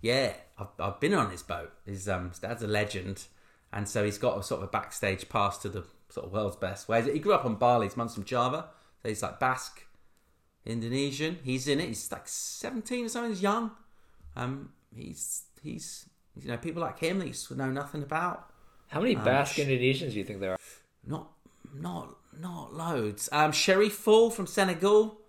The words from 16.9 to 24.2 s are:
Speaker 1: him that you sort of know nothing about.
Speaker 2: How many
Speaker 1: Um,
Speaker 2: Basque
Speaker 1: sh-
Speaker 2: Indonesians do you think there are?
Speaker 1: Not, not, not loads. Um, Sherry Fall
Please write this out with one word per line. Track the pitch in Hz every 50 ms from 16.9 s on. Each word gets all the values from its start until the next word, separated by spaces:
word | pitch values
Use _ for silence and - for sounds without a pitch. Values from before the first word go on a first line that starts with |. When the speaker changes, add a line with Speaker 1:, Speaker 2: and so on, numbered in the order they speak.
| 120 -
Speaker 1:
him | - 165 185 196
that | 185 139
you | -
sort | - - - -
of | 127 135
know | 131 131
nothing | 139 143 143 - 151 143
about. | 135 156 156 170 180 - - - - - _ - - _ - _ _
Speaker 2:
How | - 143
many | 190 254 226
Speaker 1:
Um, | - 110
Speaker 2:
Basque | 117 127 139 143 139 -
Speaker 1:
sh- | -
Speaker 2:
Indonesians | 143 139 135 123 123 131 135 131 165 139 110
do | 104
you | 95
think | - 107 98
there | 98 95 92
are? | 92 - - - - _ _ _ _ _
Speaker 1:
Not, | - 92 92 90 - - _ _ - _ _ _ - 143
not, | 139 156 175 175 170 - - - - _ _ - 151
not | 160 180 175 170 143 - -
loads. | 151 165 170 165 131 110 107 104 - - - -
Um, | 147 156 156 151
Sherry | - - - 190 190 208 220
Fall | 208 - - - 214 220